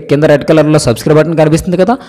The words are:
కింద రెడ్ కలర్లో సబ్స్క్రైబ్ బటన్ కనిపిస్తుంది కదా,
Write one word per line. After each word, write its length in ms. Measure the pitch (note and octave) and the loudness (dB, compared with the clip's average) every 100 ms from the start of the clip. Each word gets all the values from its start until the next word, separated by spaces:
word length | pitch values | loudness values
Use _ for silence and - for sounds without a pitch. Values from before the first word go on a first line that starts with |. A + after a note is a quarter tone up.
| - | -2
కింద 120 | C#3+ D#3 | 0 2
రెడ్ 140 | D3 - | 0 2
కలర్లో 300 | D#3 D3+ D3+ B2+ | 0 2 0 0
సబ్స్క్రైబ్ 300 | A2+ - D3+ | -2 0 0
బటన్ 160 | D#3 D#3+ | 0 0
కనిపిస్తుంది 360 | D3+ D#3 F#3 F3 | 0 0 -2 -2
కదా, 120 | F#3 B3+ | 0 -2